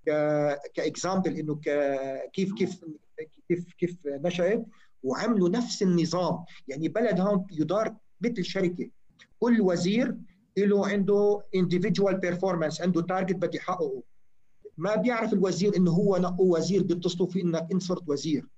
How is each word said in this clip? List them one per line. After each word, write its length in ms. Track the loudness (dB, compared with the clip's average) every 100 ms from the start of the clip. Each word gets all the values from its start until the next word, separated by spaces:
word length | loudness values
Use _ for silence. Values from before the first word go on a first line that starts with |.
| 0
ك-، 520 | 0 0 0 0 -2 -6
كإكزامبل 600 | -4 -4 -4 -2 0 0 -2
إنه 180 | -6
ك-، 760 | -4 -2 0 0 -2 -4 -8 -8
كيف، 200 | -4 -2
كيف، 320 | 0 -2 -4 -14 -16 _ -16 -16 -16 _
كيف، 260 | -4 -4 -6
كيف 180 | -6 -6 -8
نشأت، 600 | -4 -4 0 0 0 -4 -18 -20 -8
وعملوا 460 | -6 -2 0 2 2
نفس 340 | 2 -2 0
النظام. 640 | 2 2 2 0 -2 -4 -8 -16 -12
يعني 200 | -6 -4
بلد 320 | 0 0 2
هون 260 | 2 0 0
يدار 440 | -2 2 2 0 -6 -20 -4
مثل 240 | -2 -2
شركة، 460 | -2 0 0 0 -8 -12 -20 -20 -20 -2
كل 200 | 4 4
وزير 560 | 4 2 2 2 0 -4 -14 -20 _ 0
له 300 | 2 4 2
عنده 560 | 0 2 4 4 2 0 0
individual 580 | 2 2 2 2 2
performance، 680 | 2 -2 0 0 0 -2 -2
عنده 200 | 0 0
تارجت 360 | 0 -2 0 -2
بده 140 | -2
يحققه. 480 | -4 -4 -4 -4 -4 -10 -20 -20 -20 -20 -20 -20 -6
ما 200 | -2 0
بيعرف 360 | 2 0 0
الوزير 440 | 2 2 2 2 4
إنه 140 | 4
هو 260 | 4 2 2
نقوا 420 | 0 2 4 4
وزير، 240 | 2 0
بيتصلوا 460 | 2 0 -2 -2 -2
فيه 140 | 0
إنك 260 | 0 -2 -2
أنت 100 | -2
صرت 260 | -2 -6 -2
وزير. 380 | -4 -2 -4 -4